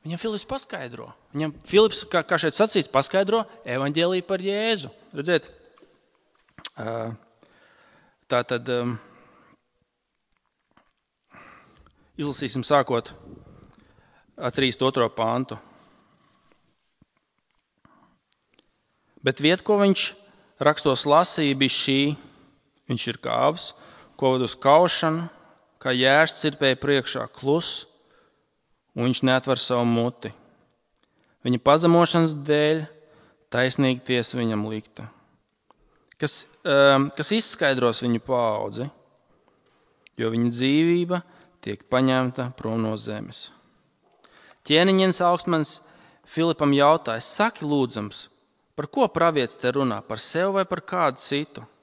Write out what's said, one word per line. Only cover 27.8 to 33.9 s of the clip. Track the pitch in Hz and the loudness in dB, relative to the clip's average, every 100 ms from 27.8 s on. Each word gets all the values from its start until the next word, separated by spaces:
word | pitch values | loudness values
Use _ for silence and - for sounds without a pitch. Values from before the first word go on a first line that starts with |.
| - _ _ _ _ _ _ _ _ _ _ - | -12 _ _ _ _ _ _ _ _ _ _ -4
un | 120 | -2
viņš | 123 131 | 0 2
neatver | 127 131 123 | 2 0 -2
savu | - 123 120 | 0 0 2
muti. | 117 120 120 107 - _ _ _ _ _ _ _ _ _ _ | 0 0 -4 -14 -16 _ _ _ _ _ _ _ _ _ _
Viņa | 123 123 | -4 0
pazemošanas | 143 151 175 170 170 170 165 151 143 | 4 4 6 6 6 2 0 -2 -2
dēļ | 151 151 160 151 - _ _ _ _ _ | 2 2 0 -4 -16 _ _ _ _ _
taisnīga | 120 127 127 135 | -2 0 2 0